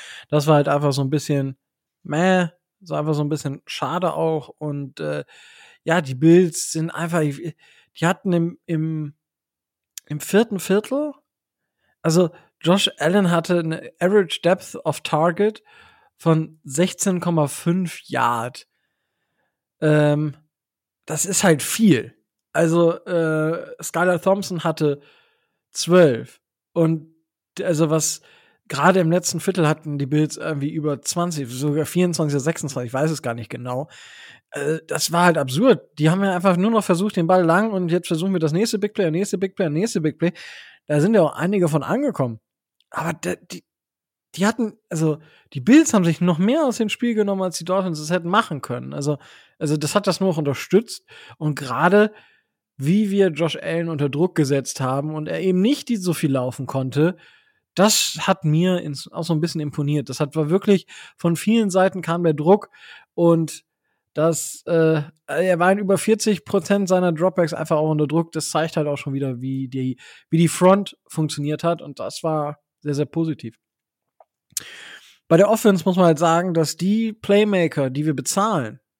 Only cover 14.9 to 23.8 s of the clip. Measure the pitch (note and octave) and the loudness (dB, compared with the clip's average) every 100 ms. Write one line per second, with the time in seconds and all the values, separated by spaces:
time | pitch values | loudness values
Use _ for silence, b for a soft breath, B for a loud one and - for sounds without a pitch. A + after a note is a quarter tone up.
14.9 | D3 - D3+ E3 D#3+ G#3 G#3+ _ b b | -6 -2 0 0 2 0 -2 _ b b
15.9 | b b b E3 D#3+ D#3 - - C3+ F#3 | b b b 2 2 0 -8 -6 0 0
16.9 | - G3+ F3+ F3 E3 C#3+ - - F3+ F3 | 0 -2 -2 0 0 0 -2 -2 -2 -2
17.9 | - - B2 A#2+ A#2+ A#2+ C3 - _ _ | -8 -8 -2 0 -2 -6 -10 -20 _ _
18.9 | _ _ _ _ _ _ _ _ - D#3 | _ _ _ _ _ _ _ _ -4 2
19.9 | D3+ D3 D3 D3+ C#3 _ _ _ _ _ | 4 4 2 -2 -6 _ _ _ _ _
20.9 | _ - D#3 E3+ G3 G3 D3+ - - A3 | _ -10 -6 -4 2 4 2 0 2 4
21.9 | C3+ - - _ _ _ - E3 E3 E3+ | 4 2 -12 _ _ _ 0 2 4 2
22.9 | F3+ - F3 D#3+ D#3 D#3 E3 - - | 0 -2 -2 0 0 -2 -4 -8 -14